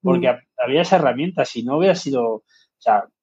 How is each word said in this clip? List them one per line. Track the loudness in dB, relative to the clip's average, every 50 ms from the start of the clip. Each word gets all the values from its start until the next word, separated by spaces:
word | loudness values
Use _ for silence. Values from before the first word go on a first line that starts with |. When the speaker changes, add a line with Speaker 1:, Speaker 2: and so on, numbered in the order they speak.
Speaker 1:
porque | 2 0 0 2 2 0
Speaker 2:
Mm. |
Speaker 1:
hab-, | 0 -2 _ _ _ -6 -4
había | 0 0 0
esa | 2 2 2
herramienta. | 2 4 2 0 0 -4 -6 -2 -4 -4
Si | -4 -4 -8 -6
no | -4 -2 2
hubiera | 2 2 2
sido, | 0 -2 -4 -2 -2 0 -2 -4
o | -6 _ _ _ _ _ _ _ _
sea | _ 0 0 0 0 -4 _ _